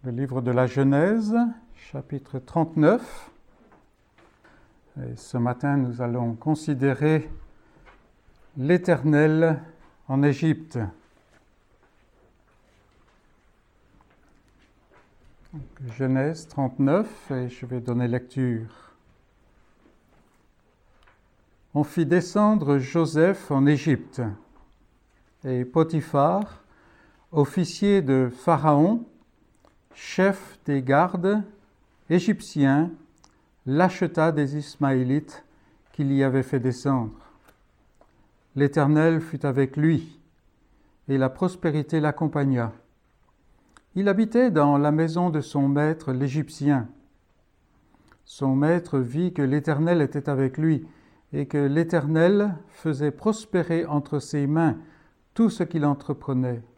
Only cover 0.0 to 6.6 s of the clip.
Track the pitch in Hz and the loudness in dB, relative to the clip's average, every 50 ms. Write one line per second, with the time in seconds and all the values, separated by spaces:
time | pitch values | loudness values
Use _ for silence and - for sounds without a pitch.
0 | - 127 117 120 135 131 127 131 123 120 117 123 127 123 123 135 139 135 139 143 | -8 -6 -6 -4 -4 -4 -4 -4 -2 0 0 2 0 0 2 2 2 4 4 4
1 | 156 190 214 226 220 208 220 233 240 233 233 - - _ - - - - - 135 | 2 2 2 0 0 0 0 0 0 0 -2 -8 -18 _ -20 -20 -20 -14 -14 -14
2 | 131 - - 139 135 - - 131 127 - - 170 160 160 160 165 151 156 202 240 | -12 -10 -12 -12 -12 -10 -12 -12 -12 -4 -2 -2 -2 0 0 2 4 4 4 2
3 | 240 - - - - - _ _ _ _ _ _ _ _ - _ _ _ _ _ | -2 -8 -18 -18 -20 -20 _ _ _ _ _ _ _ _ -20 _ _ _ _ _
4 | _ _ _ _ - _ _ _ _ - _ - _ _ _ _ _ _ _ 139 | _ _ _ _ -20 _ _ _ _ -20 _ -20 _ _ _ _ _ _ _ -14
5 | 127 123 120 117 - - - 127 117 123 123 123 - 143 143 143 131 123 120 120 | -14 -12 -14 -16 -16 -8 -6 -4 -2 -2 -4 -4 -2 -2 0 0 0 -2 -4 -6
6 | 127 120 117 123 120 117 117 113 - 156 156 151 | -6 -4 -4 -4 -4 -4 -6 -6 -2 -2 -2 -2